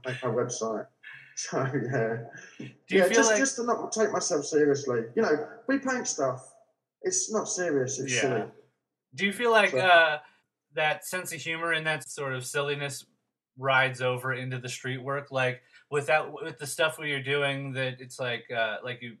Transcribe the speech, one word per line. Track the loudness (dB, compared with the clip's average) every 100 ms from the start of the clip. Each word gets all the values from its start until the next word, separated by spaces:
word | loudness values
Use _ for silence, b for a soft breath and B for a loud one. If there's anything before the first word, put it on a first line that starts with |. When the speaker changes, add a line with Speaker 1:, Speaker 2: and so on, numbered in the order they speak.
| -6
Speaker 1:
make | -4
my | -2
website." | -2 -2 -4 -4 -6 -8
<laughs> | _ B B B -12
So, | -6 -2
yeah. | -2 -2 -2 0 0 -2 -8 B B B
Speaker 2:
Do | -16 B 2
you | 4
Speaker 1:
Yeah, |
Speaker 2:
feel | 6
Speaker 1:
just, | 6 6
Speaker 2:
like | 4
Speaker 1:
just | 2 0
to |
not | -2 -2 -2
take | 0 0
myself | 0 0 -2
seriously. | 2 4 4 4 2 -2 0
You | 0
know, | 2 2 -2 -10 -2
we | -2
paint | 0 -2 -4
stuff. | -2 -2 -2 -10 -20 _ _ _ _
It's | -2 -2 0
not | -2 -2
serious. | -2 0 2 0 -4
It's | -2
Speaker 2:
Yeah. | 0
Speaker 1:
silly. | 2 0 -4 -10 _ _ _ _ _
Speaker 2:
Do | -2
you | -2
feel | 0 4
like, | 6 6
Speaker 1:
So | 4
Speaker 2:
uh, | 8 8 8 2 b b _ _ _
that | 0 0 0 -4
sense | -8 -6
of | -8
humor | -6 -4 0
and | 0 0
that | -4 -6
sort | -6 -4
of | -4
silliness | -4 -2 -2 -2 -4 -8 -14 _ _ _ _ -6
rides | 2 4 4 2
over | 0 0 -2
into | -4 -4 -6
the | -8
street | -8 -6 -6
work? | -4 -6 -4
Like, | 0 0 -2 b b b
with | -4 2
that, | 2 0
with | -8 -10 -10
the | -8
stuff | 0 0 0
where | -4
you're | -4
doing | 0 0 0 -2 -4
that, | -4 -4 -6
it's | -14 -6
like, | -4 -4 -4
uh, | -2 -2 -2
like | -8 -10
you | -12 -16